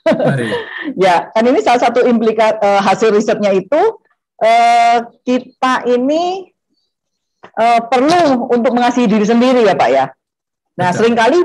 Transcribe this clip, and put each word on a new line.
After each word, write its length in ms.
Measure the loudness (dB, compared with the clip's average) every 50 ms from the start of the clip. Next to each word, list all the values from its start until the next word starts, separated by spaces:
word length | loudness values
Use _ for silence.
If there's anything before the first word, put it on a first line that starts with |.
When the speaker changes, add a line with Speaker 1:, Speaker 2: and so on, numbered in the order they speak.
| -4
Speaker 1:
Mari. 420 | -2 -2 -2 -2 -2 -2 -4 -4 -6 -6
Speaker 2:
<laughs> 80 | -8 -10 -10 -14 -14 -12 -10 -4
Ya, 320 | -2 0 2 2 0 -2 -2 -2
kan 80 | 0
ini 160 | 0 2 2 0 0
salah 160 | 0 0 0
satu 240 | 0 0 0 0 0
implika-, 560 | 0 0 0 0 -2 0 0 0 0 0 0
eh, 200 | 0 0 0 0 0
hasil 240 | 0 0 0 0 0
risetnya 400 | 2 0 0 -2 -2 -2 -2 -2
itu, 320 | -2 -2 -2 -2 0 0 0 0 -2 -4 _ _ _ _ _ _ _ -2
eh, 640 | 0 2 2 4 4 4 4 4 4 2 2 0 -2 -6 -12 _ _
kita 640 | -4 -2 -2 -4 -8 -10 _ -4 -2 -2 -2 -2 -2
ini, 640 | -2 0 0 0 -2 -2 -2 -4 -6 -8 -12 -16 _ _ _ _ _ _ _ _ _ _ _ _ _ _ _ _ _ _ -20 -12 -6 -2
eh, 240 | 0 2 2 0 0 -2
perlu 560 | -2 0 0 2 2 2 2 2 0 -2 -2
untuk 320 | -2 -2 -2 0 0 0 0
mengasihi 320 | 0 0 0 0 0 0
diri 160 | 0 0 0
sendiri 400 | 0 0 2 2 2 2 2 2
ya, 80 | 2 2
Pak, 160 | 0 0 0
ya? 160 | 0 0 -2 -4 -6 _ _ _ _ _ _ _ _ _ _ _ _ -6
Nah, 160 | -4 -4 -2
Speaker 1:
Betul. 40 | 0
Speaker 2:
seringkali 360 | 0 0 2 2 2 2 2 2